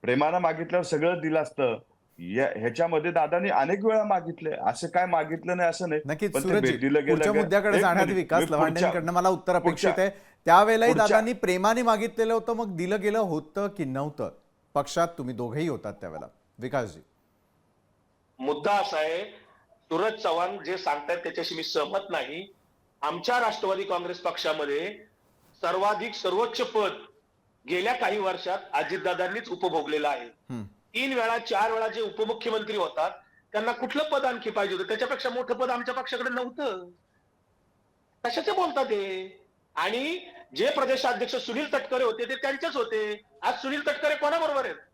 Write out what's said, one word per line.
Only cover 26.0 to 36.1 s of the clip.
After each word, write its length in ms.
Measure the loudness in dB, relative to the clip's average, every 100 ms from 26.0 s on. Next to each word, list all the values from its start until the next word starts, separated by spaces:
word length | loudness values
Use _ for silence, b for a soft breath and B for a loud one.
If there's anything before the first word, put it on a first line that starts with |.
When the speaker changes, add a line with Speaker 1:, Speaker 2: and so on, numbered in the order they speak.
| -2
Speaker 3:
सर्वोच्च 480 | -4 -2 0 0 -2
पद 300 | -2 0 0 -2 -14 _ _ _ _ _ -4
गेल्या 240 | -2 0
काही 260 | 0 0 0
वर्षात 380 | -2 -2 -4 -4 -2
अजितदादांनीच 760 | -2 -2 -2 -2 0 -2 -4 -8
उपभोगलेलं 600 | -2 0 0 0 0 0
आहे. 160 | -2 -6
Speaker 2:
हम्म. 380 | -16 _ -10
Speaker 3:
तीन 500 | -10 _ _ -6 -2
वेळा, 240 | 0 0 0
चार 340 | 0 0 2
वेळा 160 | 2 -2
जे 140 | -2
उपमुख्यमंत्री 760 | -6 -2 -4 -2 -2 -4 -2 -2
होतात 340 | -2 0 -2 -4 b b b
त्यांना 200 | -4 -2
कुठलं 320 | -2 -2 -2
पद 220 | 0 2 0
आणखी 240 | -2 -4
पाहिजे 260 | -2 0 -2
होतं? 120 | -2
त्याच्यापेक्षा 420 | -2 -2 -2 -4
मोठं 240 | -4 -4
पद 160 | -2 0
आमच्या 260 | -2 -4 -6
पक्षाकडे 340 | -4